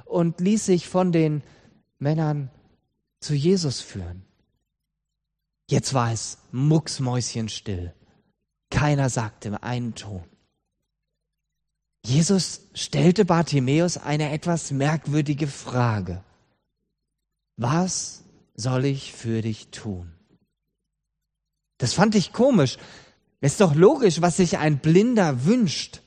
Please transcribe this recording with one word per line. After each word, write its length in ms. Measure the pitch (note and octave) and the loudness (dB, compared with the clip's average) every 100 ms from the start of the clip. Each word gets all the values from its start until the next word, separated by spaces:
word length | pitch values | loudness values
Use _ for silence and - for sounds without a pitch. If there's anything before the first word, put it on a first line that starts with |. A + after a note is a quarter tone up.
| - | -6
und 340 | F3+ E3+ E3 | -2 -2 0
ließ 260 | F3+ A3 - | 0 0 2
sich 220 | F3+ - | 0 0
von 240 | F#3 F#3 | 0 2
den 320 | E3 D#3 D3+ - - _ _ _ _ | 2 2 0 -6 -20 _ _ _ _
Männern 500 | C#3 D#3+ D#3 D3 C3+ - _ _ _ _ _ _ | -2 0 0 -2 -6 -14 _ _ _ _ _ _
zu 140 | - | -4
Jesus 480 | D3 E3 G3 D#3 - | 0 2 2 0 -4
führen. 420 | - G2+ F2 F2+ - _ _ _ _ _ _ _ _ _ _ _ _ _ _ | -10 -12 -10 -12 -20 _ _ _ _ _ _ _ _ _ _ _ _ _ _
Jetzt 240 | C#3 - | -2 0
war 200 | C3 A#2 | -2 0
es 240 | A2+ - - _ | -4 -8 -16 _
mucksmäuschenstill. 1400 | B2 D3 D#3 D3+ - B2+ B2 A#2 A#2 A2 - A2 F2+ F2 - _ _ _ _ _ _ _ | -2 2 2 0 -6 -4 -2 -4 -6 -8 -8 -8 -8 -8 -14 _ _ _ _ _ _ _
Keiner 380 | - D3 C#3+ C3+ | -2 0 0 0
sagte 520 | B2 G#2+ - G#2+ G#2 | -2 -6 -8 -10 -8
einen 320 | A#2 B2 A#2+ G#2+ | -8 -6 -8 -10
Ton. 280 | G2+ F#2+ E2+ _ _ _ _ _ _ _ _ _ _ _ _ _ _ _ _ _ G#2+ | -12 -14 -14 _ _ _ _ _ _ _ _ _ _ _ _ _ _ _ _ _ -2
Jesus 560 | C#3 E3+ F#3+ - - _ | 0 4 2 0 -8 _
stellte 500 | - - C#3+ D#3+ F#3 | -12 -6 2 4 4
Bartimäus 720 | F#3 E3+ E3 C#3+ B2+ D3 F3 - | 4 4 2 0 2 2 0 -2
eine 340 | - D3+ D3+ | -4 -2 -2
etwas 400 | D#3 F3 E3+ - | -4 -2 -4 -2
merkwürdige 760 | C3+ C#3+ D#3+ - D3+ C#3 C3+ D3+ | -2 0 -2 -2 -2 0 -2 -4
Frage. 760 | - - B2 A#2+ G#2+ F2+ F2+ - _ _ _ _ _ _ _ _ _ _ _ _ - | -6 -6 0 0 0 -4 -10 -12 _ _ _ _ _ _ _ _ _ _ _ _ -8
„Was 680 | A#2+ D#3+ F#3 - - - _ _ _ | -2 0 -2 -4 -10 -14 _ _ _
soll 320 | - B2 C3 C#3 | -8 -2 0 0
ich 280 | C#3 - | -2 -8
für 280 | - A#2 A2+ | -12 -6 -4
dich 280 | A2+ G#2+ - | -4 -8 -12
tun?“ 420 | - A2 F2+ F2 D#2+ _ _ _ _ _ _ _ _ _ _ _ _ _ _ _ _ | -14 -10 -10 -12 -18 _ _ _ _ _ _ _ _ _ _ _ _ _ _ _ _
Das 160 | B2 | -4
fand 220 | - G#3+ G#3 | 2 4 4
ich 180 | - | 0
komisch. 440 | - C4 A3 C3 - - - - _ _ _ | 2 4 4 2 0 -18 -20 -20 _ _ _
Ist 220 | C#3 - | -4 2
doch 140 | F#3 D3 | 2 6
logisch, 460 | G3 D#4 G#3+ E3 | 6 6 2 2
was 160 | E3+ E3 | 0 2
sich 200 | F3 D#3+ | 0 2
ein 220 | D3+ C#3+ | 0 0
Blinder 680 | D#3 F3 A#3 A3+ E3 B2+ C#3+ | 4 4 4 2 2 0 2
wünscht. 560 | B3 F#3 - - - | 2 2 -2 -10 -16